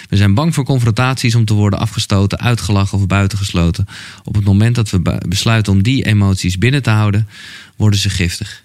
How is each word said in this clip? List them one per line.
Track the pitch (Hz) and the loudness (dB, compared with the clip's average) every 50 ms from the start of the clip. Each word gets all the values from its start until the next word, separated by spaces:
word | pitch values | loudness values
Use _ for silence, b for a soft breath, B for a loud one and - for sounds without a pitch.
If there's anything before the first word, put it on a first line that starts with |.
| B B | B B
"We | 104 | 0
zijn | 98 101 98 98 | 2 2 4 2
bang | 135 156 170 156 | 2 2 0 0
voor | 147 127 | 0 0
confrontaties, | - 139 127 120 117 104 127 127 131 127 - - 120 113 | 0 0 0 2 0 0 0 0 0 0 -2 0 0 2
om | 117 110 | 2 2
te | 107 107 | 2 2
worden | 104 104 101 98 - | 2 2 2 0 0
afgestoten, | - 107 - 110 - - 104 95 101 98 - - | -4 -4 -4 -6 -4 0 0 2 2 0 0 -2
uitgelachen | - 123 120 107 - - 104 98 98 98 - | -2 -2 -2 -2 -2 0 0 0 0 0 -2
of | 98 98 | -2 -2
buitengesloten. | 90 95 98 98 92 - 98 98 - - 87 85 85 82 - 101 B B B B B B B B | 0 0 0 0 0 -2 -4 -4 -4 -2 0 0 0 0 -2 -4 B B B B B B B B
Op | - 113 | -4 -2
het | 107 101 | 0 2
moment | 104 98 101 110 117 120 | 2 4 4 4 2 2
dat | 120 107 - | 0 0 0
we | - 90 | 0 -2
be-, | 80 78 - - - | 0 0 -2 -4 -4
besluiten | 85 92 - - 117 113 110 104 101 98 | -4 -4 -2 0 0 0 2 2 2 2
om | 98 98 | 2 2
die | 127 135 123 - | 2 2 0 0
emoties | - 107 104 101 98 92 - - 87 90 | 2 2 2 2 2 2 0 -2 -2 -2
binnen | 95 110 127 147 143 120 | 0 0 0 0 0 0
te | 117 | 2
houden, | 110 107 107 104 98 113 110 B B B B B B B B B B | 2 2 2 2 2 0 -2 B B B B B B B B B B
worden | - 107 104 101 98 | 0 2 2 2 2
ze | - 98 | 0 -2
giftig." | 87 - 87 87 - - 98 - - - _ | -2 -2 -2 -4 -4 -6 -10 -14 -16 -20 _